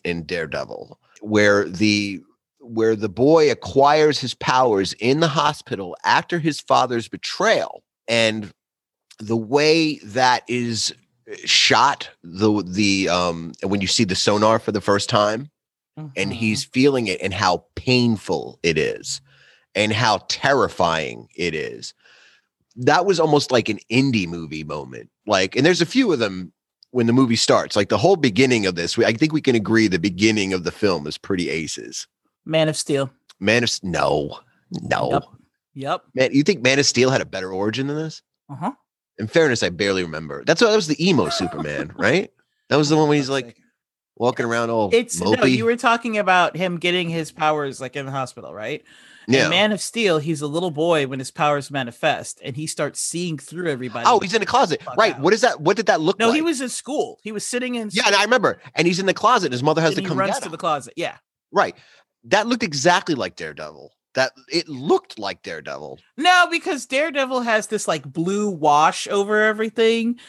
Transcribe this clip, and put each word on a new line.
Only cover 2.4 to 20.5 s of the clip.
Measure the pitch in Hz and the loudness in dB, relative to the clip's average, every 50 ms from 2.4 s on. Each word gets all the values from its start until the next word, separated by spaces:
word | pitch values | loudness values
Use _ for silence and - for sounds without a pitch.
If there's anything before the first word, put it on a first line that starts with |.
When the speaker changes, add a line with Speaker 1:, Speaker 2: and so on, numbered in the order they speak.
| _ _ _ _ | _ _ _ _
Speaker 1:
where | 135 120 113 110 110 113 113 | -18 -8 -2 0 2 2 2
the | 104 110 101 | 0 -2 -4
boy | 87 113 127 147 165 165 151 139 | -2 2 4 6 6 6 6 4
acquires | 117 - - - - 135 135 143 151 156 151 156 139 - | 2 0 -4 -2 2 4 6 6 6 6 4 4 2 0
his | 135 117 - | -4 -8 -8
powers | - - - 131 131 131 120 104 98 95 - - | -4 0 2 2 4 4 4 2 2 0 -2 -4
in | - 104 123 139 156 | -2 0 0 2 2
the | 170 | 2
hospital | 160 139 160 143 151 147 - - - 120 95 95 87 78 - - | 0 2 0 0 0 -2 -6 -8 -10 -10 -8 -8 -10 -10 -4 0
after | 101 120 151 160 - 175 170 | 2 2 2 2 -2 -4 -4
his | 151 160 143 - | -2 -2 -4 -4
father's | - - 131 127 127 123 120 117 113 | 0 2 2 2 2 2 -2 -4 -6
betrayal, | - - 90 - - - - 185 - 196 127 76 - - - _ _ _ _ _ | -8 -10 -12 -10 -8 -4 -2 0 2 2 0 -2 -4 -8 -14 _ _ _ _ _
and | - 117 117 113 110 107 110 101 - - _ _ _ _ _ _ _ _ _ _ _ - - | -2 0 2 2 2 0 -2 -6 -12 -14 _ _ _ _ _ _ _ _ _ _ _ -20 -12
the | 110 104 113 | -6 -4 -2
way | 117 110 104 135 143 151 156 160 165 160 156 147 - | -2 -2 0 2 4 4 6 4 4 2 0 -2 -6
that | - 104 101 127 131 127 123 104 - | -10 -6 -2 2 4 4 2 2 0
is | - 120 123 120 117 113 104 - - - _ _ _ _ _ _ 113 101 - - | -4 -4 -4 -4 -4 -4 -4 -4 -6 -6 _ _ _ _ _ _ -18 -18 -10 -4
shot, | - - - - - 123 110 127 143 123 - - - - _ - | 0 2 2 4 4 4 6 4 4 2 0 -6 -14 -18 _ -20
the, | 85 82 95 107 107 104 104 90 | -12 -4 0 2 2 2 2 -2
the, | 90 90 104 104 98 98 95 95 82 | -2 -2 0 2 2 2 2 2 2
um, | 87 90 90 87 85 82 82 82 - - - | 2 2 0 0 -2 -4 -8 -12 -10 -8 -4
when | 95 104 101 | -2 -2 -2
you | 95 | -2
see | 87 - - 117 | 0 0 0 0
the | 90 92 | 0 0
sonar | - - 110 104 104 107 110 113 110 | 0 0 2 2 4 4 4 4 2
for | - 110 | 0 -2
the | 104 101 | -4 -2
first | - - 101 101 - - | 2 2 2 2 2 2
time, | 123 104 104 104 110 120 143 151 _ _ _ _ _ _ _ _ _ | 2 2 2 2 0 -4 -8 -12 _ _ _ _ _ _ _ _ _
and | 156 156 143 131 | -18 -18 -10 -6
Speaker 2:
Mm-hmm. | 92 98 101 | -6 -4 -4
Speaker 1:
he's | 101 98 113 107 107 - - | -4 -4 -2 -2 -2 -2 -4
feeling | - - 127 131 143 135 127 113 | -4 0 2 4 4 4 2 0
it, | 98 90 - | -2 -2 -4
and | - 95 90 | -4 -4 -2
how | 95 98 92 87 85 - _ - | 0 0 0 0 0 -4 _ -16
painful | - - 131 127 123 120 117 110 95 - - 87 71 - 64 62 _ - | -6 -2 2 2 4 4 2 0 0 -2 -4 -4 -4 -4 -8 -8 _ -2
it | 85 78 | 0 0
is, | 78 71 57 50 50 - - - - _ _ _ _ _ _ _ _ _ _ - | 0 0 -2 -4 -6 -10 -12 -12 -12 _ _ _ _ _ _ _ _ _ _ -2
and | 98 107 107 107 | -2 0 0 0
how | 107 123 110 104 90 - | 0 2 2 2 0 -2
terrifying | - - - - 135 | -6 -6 -2 0 2